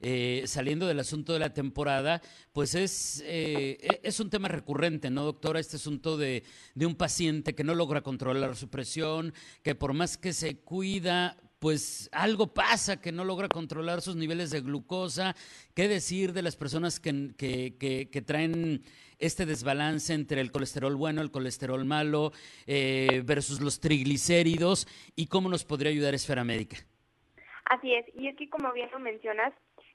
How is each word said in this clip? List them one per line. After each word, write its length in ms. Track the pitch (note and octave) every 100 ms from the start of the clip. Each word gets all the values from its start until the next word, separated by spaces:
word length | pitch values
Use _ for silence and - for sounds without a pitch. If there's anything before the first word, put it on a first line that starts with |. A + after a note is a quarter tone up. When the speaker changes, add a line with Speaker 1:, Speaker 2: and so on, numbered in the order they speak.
Speaker 1:
eh, 440 | B2 B2+ B2 B2 B2+
saliendo 400 | C#3+ C3 D3+ F#3
del 140 | D3
asunto 320 | C#3 D3+ C#3+
de 80 | E3
la 120 | D#3
temporada, 680 | - C#3 C3+ C#3+ C3+ C#3 E3+ - - -
pues 240 | - C#3+ F3
es, 440 | F#3+ - - C#3+ D3+
eh, 520 | E3 D#3 C#3+ C#3 C3+
e-, 200 | - -
es 160 | - -
un 100 | G#3
tema 160 | G#3 G3
recurrente, 640 | D3+ - C#3 E3+ D#3 C#3
¿no, 140 | C3+
doctora? 340 | D3 D3+ D#3 D#3+
Este 160 | D#3+
asunto 420 | D3+ D3+ D3 D#3+ D#3
de, 280 | C#3 B2+ - - - -
de 100 | E3
un 80 |
paciente 640 | E3 E3+ - E3 D3+ D3 -
que 80 |
no 100 | D3
logra 280 | E3+ D#3+ D3
controlar 520 | C#3 B2+ B2+ C3 C3+
su 160 | A#2+ G#2+
presión, 640 | B2 B2 D#3+ D#3 D#3+ E3 - - -
que 100 | -
por 180 | C#3+ C#3+
más 240 | D3+ E3+ -
que 160 | F#3
se 280 | E3 D#3+ D3
cuida, 760 | - F3+ F#3+ G3 F3+ F3+ F3+ - - -
pues 500 | D#3 D3+ - - -
algo 420 | D3+ G3+ G#3+ G#3+
pasa, 460 | - G3 A3+ G3 F#3+
que 100 | E3+
no 140 | E3
logra 240 | F#3 F#3 G3
controlar 520 | E3+ D#3 D3 E3 F3
sus 140 | F3
niveles 380 | E3+ D#3 E3 E3+
de 80 | D3+
glucosa. 760 | B2+ C#3+ - F3+ F3+ C3 F#3+ F#3 - - -
¿Qué 140 | - G3
decir 440 | G3+ - F3+ F#3+
de 100 | F3
las 120 | F3
personas 460 | - D3 D3 E3+ -
que, 340 | D#3+ C#3 C#3 A2
que, 400 | C3+ B2+ B2+ B2+
que, 300 | C3+ C3 C#3
que 120 | C#3+
traen 640 | A2+ D3 D#3+ E3 E3 D3 - - - -
este 260 | E3 -
desbalance 720 | E3+ D3 A#2+ C#3 D3+ D#3 D3
entre 260 | D#3 C#3+ C#3
el 120 | B2+
colesterol 420 | C#3+ C3 - C3
bueno, 260 | C#3 D#3 D#3
el 120 | D3+
colesterol 520 | C#3 B2+ - C3 C3
malo, 460 | C3+ D3+ D3+ D3+ D3+ - - - -
eh, 540 | C#3 C3+ C3 C3 C3
versus 360 | B2+ C#3+ C#3 C#3
los 200 | C#3+ -
triglicéridos? 1080 | E3 D3+ C3 C#3+ - F3 E3 E3 E3+ G3 - - - -
¿Y 100 | D#3+
cómo 220 | F#3+ F#3
nos 160 | F3+
podría 260 | - D3 D3
ayudar 240 | D3+ C#3+
Esfera 300 | C3+ - B2+
Médica? 320 | A#2+ A2+ G#2+ - - _ _ _ _ _ - -
Speaker 2:
Así 280 | - B3+ C4
es, 140 | A#3+ A#3
y 140 | A#3+ C4+
es 80 | C#4
que 120 | D4
como 240 | D#4 C#4+
bien 160 | B3 A#3+
lo 80 | C4
mencionas, 520 | B3+ A3 A3+ G#3+ A#3+ - _ - -